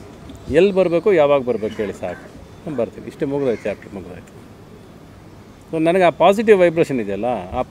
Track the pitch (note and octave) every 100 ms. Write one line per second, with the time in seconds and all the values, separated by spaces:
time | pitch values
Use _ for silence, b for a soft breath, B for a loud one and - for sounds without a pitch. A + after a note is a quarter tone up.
0 | - - - - - C#3+ G3+ F#3+ F3 E3
1 | G#3+ F3 C#3+ C#3+ B2 A2 G#2+ - G2 -
2 | F#2 F2 - - - - E3 C3 A2 -
3 | A#2+ - C#3+ C#3+ C3+ G#2 G#2+ F#2+ - G2
4 | F2 F2 - - - - - - - -
5 | - - - - - - - D#3+ E3 F#3+
6 | F3 - E3+ G3+ A3 G3 F3 E3 D3 C3
7 | G2+ G2 A#2+ A2+ F2+ B2 B2